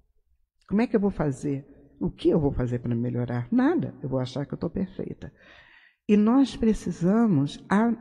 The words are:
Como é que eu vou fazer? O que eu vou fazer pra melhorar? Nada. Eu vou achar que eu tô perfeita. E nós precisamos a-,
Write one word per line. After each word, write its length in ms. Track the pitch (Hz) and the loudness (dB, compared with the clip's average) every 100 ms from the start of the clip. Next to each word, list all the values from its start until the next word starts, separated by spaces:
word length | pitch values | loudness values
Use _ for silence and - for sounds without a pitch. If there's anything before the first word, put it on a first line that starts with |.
| _ _ _ _ _ _ - | _ _ _ _ _ _ -4
Como 120 | 196 | -2
é 60 | 247 | 2
que 80 | 220 | 0
eu 40 | |
vou 100 | 202 | 0
fazer? 560 | - 151 131 147 139 - - - - | 0 -2 -2 -4 -6 -8 -20 -20 -6
O 80 | 185 | -6
que 180 | - 330 | 0 2
eu 100 | 220 | 2
vou 120 | 143 | 2
fazer 260 | 127 127 120 | 0 -2 -2
pra 160 | 120 | -2
melhorar? 540 | 117 123 120 123 120 120 | -2 -2 -2 -4 -4 -2
Nada. 440 | 240 269 339 170 - | 2 2 2 -2 -6
Eu 80 | 139 | -4
vou 100 | 131 | -4
achar 260 | 127 139 143 | -4 -6 -8
que 80 | |
eu 40 | 151 | -6
tô 120 | 175 | -6
perfeita. 600 | 190 190 - - - - - - - - - _ _ - | -6 -6 -6 -10 -10 -16 -18 -20 -20 -20 -20 _ _ 2
E 80 | 208 | 4
nós 400 | 214 262 262 - | 4 4 2 2
precisamos 1080 | 226 208 - 165 175 220 233 151 143 - - | 0 0 -4 -2 2 2 4 2 0 -4 -2
a-, 240 | 196 233 226 | 2 2 2